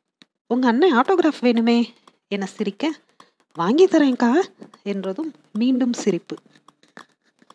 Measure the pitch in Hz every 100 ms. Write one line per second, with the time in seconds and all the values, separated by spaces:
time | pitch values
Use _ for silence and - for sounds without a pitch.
0 | _ _ _ _ - 247 254 233 370 240
1 | 277 370 320 - 240 233 226 233 226 -
2 | _ _ - 202 190 - 214 196 311 311
3 | _ _ _ _ _ - 170 285 370 320
4 | 285 247 240 285 392 - - _ 202 196
5 | 190 190 320 - _ 214 240 254 254 233
6 | - 170 - - _ _ _ _ _ -
7 | - _ _ _ _